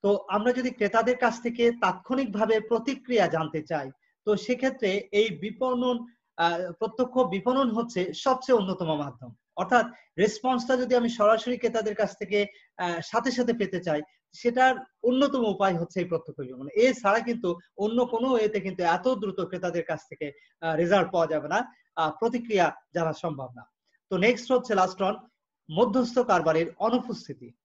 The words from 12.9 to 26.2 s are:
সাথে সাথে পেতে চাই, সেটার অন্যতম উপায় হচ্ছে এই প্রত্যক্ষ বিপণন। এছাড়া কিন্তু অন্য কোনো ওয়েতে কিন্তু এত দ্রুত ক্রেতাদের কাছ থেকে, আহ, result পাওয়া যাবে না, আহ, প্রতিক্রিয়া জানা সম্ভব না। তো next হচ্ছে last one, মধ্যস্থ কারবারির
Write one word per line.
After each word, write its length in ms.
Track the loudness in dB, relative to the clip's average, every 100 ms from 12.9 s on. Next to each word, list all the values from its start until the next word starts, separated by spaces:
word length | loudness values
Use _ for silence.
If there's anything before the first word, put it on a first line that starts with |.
| -4
সাথে 300 | -2 -2 0
সাথে 220 | -2 -2
পেতে 280 | 0 -2 -4
চাই, 220 | -2 -4 -4 _ _
সেটার 420 | -4 -2 4 2 2 -8 _
অন্যতম 420 | 0 2 2 2
উপায় 320 | -2 0 0 0
হচ্ছে 240 | -4 -4
এই 60 | -2
প্রত্যক্ষ 340 | -4 -6 -12
বিপণন। 280 | -12 -12 -6
এছাড়া 520 | 4 4 4 2 2
কিন্তু 380 | 0 -4 -2 -4 _ -6
অন্য 300 | -2 0 0
কোনো 240 | 0 0
ওয়েতে 300 | 2 2 0
কিন্তু 220 | -4 -2
এত 260 | 0 2 2
দ্রুত 320 | 0 -2 -4
ক্রেতাদের 440 | -6 -4 -4 -4
কাছ 160 | -4 -6 -8
থেকে, 240 | -12 -12 -12 _ _
আহ, 160 | -4 0
result 360 | 4 4 4
পাওয়া 140 | 2 0
যাবে 220 | 0 0
না, 260 | -2 -2 _ _ -4
আহ, 140 | -4 0
প্রতিক্রিয়া 580 | -2 -2 -2 2 2 0 _
জানা 180 | -4 -4
সম্ভব 360 | -4 -8 -8 -12 -16
না। 140 | -20 _ _ _ _
তো 60 | 0
next 360 | 2 2 0
হচ্ছে 220 | 0 2
last 280 | 2 2 0
one, 140 | -2 -4 -10 _ _ _ -8
মধ্যস্থ 480 | 0 2 2 2
কারবারির 540 | 0